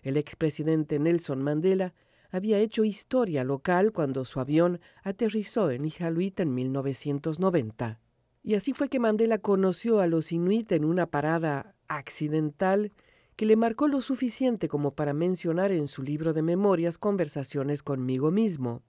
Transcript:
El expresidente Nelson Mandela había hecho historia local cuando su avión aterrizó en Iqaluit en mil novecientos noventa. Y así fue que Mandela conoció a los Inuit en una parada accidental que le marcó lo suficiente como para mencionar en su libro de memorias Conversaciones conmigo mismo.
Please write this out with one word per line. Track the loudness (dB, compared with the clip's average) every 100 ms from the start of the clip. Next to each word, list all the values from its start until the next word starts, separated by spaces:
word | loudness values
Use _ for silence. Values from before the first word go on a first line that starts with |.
El | -2 -2
expresidente | -2 -2 -2 -2 0 0 0 0
Nelson | 2 2 0 -4
Mandela | -2 0 2 0 -2 _ _ _ _
había | -6 0 2
hecho | 2 2
historia | 0 -2 -2 0 2 0
local | 0 -2 0 2 2
cuando | 2 -2 -2
su | -6 -6
avión | 0 4 4 0 -8 _
aterrizó | -10 -2 -2 -2 -4 0 0
en | 0
Iqaluit | -4 -4 -4 -2 -2 -2
en | -2
mil | 0 -2
novecientos | -2 -4 -4 -4 -4 -4 0
noventa. | 2 2 -2 -6 -8 -8 _ _ _ _
Y | -2
así | -2 -2
fue | -4 -2
que | 2
Mandela | 2 2 2 2
conoció | 2 2 2 0 2 2
a | 4
los | 2 0
Inuit | 0 2 0 0
en | 0 2
una | 0 0
parada | 0 0 0 0 -2 -6 _ _
accidental | -10 -10 -6 -2 0 0 0 2 2 0 _ _ _ _ -4
que |
le | 4 6
marcó | 4 2 2
lo | 2
suficiente | -2 -2 -2 0 0 0 -2
como | 0 -2
para | -2 -2
mencionar | 0 0 0 -2 0 2
en | 0 -2
su | -6
libro | -6 -2 0
de | 0
memorias | 0 2 2 2 0 -2
Conversaciones | -2 0 -2 -4 -6 -4 -2 -4
conmigo | -4 -4 -2 0 2
mismo. | 2 0 0 -4 -6